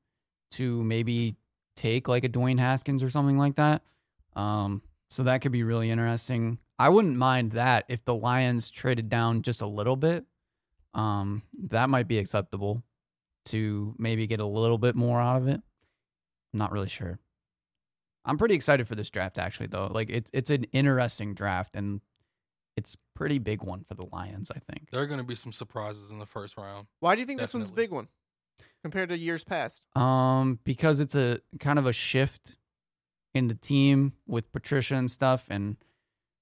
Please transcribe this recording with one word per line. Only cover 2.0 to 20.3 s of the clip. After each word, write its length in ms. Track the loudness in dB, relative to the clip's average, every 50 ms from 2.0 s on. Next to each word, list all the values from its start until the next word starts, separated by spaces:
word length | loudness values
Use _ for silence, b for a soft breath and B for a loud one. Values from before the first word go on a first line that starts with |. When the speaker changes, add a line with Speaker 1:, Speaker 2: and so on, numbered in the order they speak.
| 2 2
Speaker 1:
like, 160 | 0 2 2
a 40 | 0
Dwayne 300 | 0 2 2 2 4 4
Haskins 440 | 4 2 2 0 0 0 0 0 0
or 80 | 0
something 280 | 0 2 2 4 4 4
like 180 | 4 2 2
that. 260 | 4 4 4 4 2 -2 _ _ _ _ _ _ _ _ _ _
Um, 480 | -4 -2 0 0 0 0 -2 -2 -4 -8 -12 _ _ _ _
so 140 | -4 -2 2
that 180 | 2 2 2
could 120 | 0 0 0
be 100 | 0 0
really 260 | 0 0 0 0 0
interesting. 680 | 0 0 0 0 0 -2 -4 -4 -2 -2 0 -2 -4 -6 -10 _ _ 4
I 80 | 6 8
wouldn't 280 | 8 8 6 6 2
mind 360 | 2 4 4 4 2 2 0 0
that 320 | 0 2 4 4 2 2 0
if 160 | -6 -4 0
the 100 | -2 -2
Lions 560 | 0 2 2 2 2 2 2 2 0 -2 -6
traded 380 | -12 -4 -2 0 0 0 0 -2
down 340 | 0 2 2 2 2 2 0
just 180 | -2 -2 -2
a 60 | -4
little 300 | -4 -4 -2 0 0 2
bit. 280 | 2 2 2 0 0 -4 _ _ _ _ _ _ _ _ _ _ _ _ _ _
Um, 480 | -2 0 0 0 0 0 -2 -4 -6 -8 _ -14 -12 -8 -2
that 180 | 0 2 2 4
might 180 | 2 2 2
be 120 | 0 0 -2
acceptable 640 | 0 0 -2 -2 -2 -2 -6 -4 -2 -2 -2 -4 -6 _ _ _ _ _ _ _ _ _ _ _ _
to 480 | -6 -4 -2 -2 -2 -2 -4 -4 -6 -6
maybe 300 | -4 -2 -2 0 0 0
get 140 | -2 -2 -2
a 40 | -2
little 320 | -2 0 2 2 2 2
bit 180 | 4 2 2 2
more 240 | 2 2 2 2 2
out 220 | 2 2 2 2
of 80 | 2 0
it. 80 | -2 -2 -6 _ _ _ _ _ _ _ _ _ _ _ _ _ _ _ _ _ -4
I'm 60 | -4
not 120 | -2 -2
really 200 | -2 -4 -4 -4
sure. 280 | -6 -8 -8 -8 -8 -10 _ _ _ _ _ _ _ _ _ _ _ _ _ _ _ _ _ _ _ _ _
I'm 100 | -4 0
pretty 180 | 2 4 4 4
excited 320 | 2 4 4 4 4 4
for 80 | -2 -4
this 140 | -8 -8 -6
draft, 300 | -4 -4 -4 -4 -4 -4
actually, 300 | -6 -6 -4 -6 -10 -6
though. 200 | -4 -4 -6 -2
Like, 200 | -2 -2 -2 -2
it's, 200 | -2 -4 -4 -2